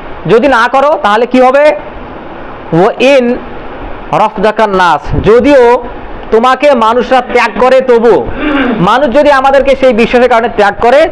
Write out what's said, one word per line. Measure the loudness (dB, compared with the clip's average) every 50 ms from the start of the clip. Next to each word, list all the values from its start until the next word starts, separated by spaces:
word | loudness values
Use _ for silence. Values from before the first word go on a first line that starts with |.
| -14 -14 -14 -10 -2
যদি | 0 0 2 2 2
না | 2 2 0 0
করো | 2 0 2 2 0 0
তাহলে | 0 0 0 0 0
কি | 0 2 2
হবে? | 2 4 4 4 2 2 0 0 -8 -14 -16 -16 -16 -16 -16 -16 -16 -16 -16 -16 -16 -16 -16 -16 -10 -4
"ওয়া | 0 0 2 0 0 0
ইন | 2 2 2 2 2 0 -4 -4 -8 -12 -14 -12 -12 -14 -14 -14 -12 -12 -12 -12 -8 -4
রাফদাকান | -2 -2 -2 -2 -2 -2 -2 -2 0 0 -2 0
নাস", | 2 0 2 2 0 -2 -2 -4 -4 -2 2
যদিও | 2 2 4 4 4 4 4 4 4 2 0 -2 -8 -14 -14 -14 -14 -14 -14 -6 -2
তোমাকে | -2 0 2 0 0 2 2 2 2
মানুষরা | 2 0 0 0 0 0 0 0 0
ত্যাগ | 0 0 -2 -2 -2 -2 -2 0
করে | 0 2 2 2
তবুও, | 2 2 2 2 4 2 2 2 0 -4 -6 -6 -6 -4 -2 -2 -2 -2 -2 -2
মানুষ | 0 0 0 0 0 0 2
যদি | 2 2 4
আমাদেরকে | 2 2 2 2 2 2 2 0 0
সেই | 2 2 0
বিশ্বাসের | 2 2 0 0 2 2 2 2
কারণে | 2 0 0 -2
ত্যাগ | -2 0 -2 -2 0 0
করে | 0 2 2 2 2 0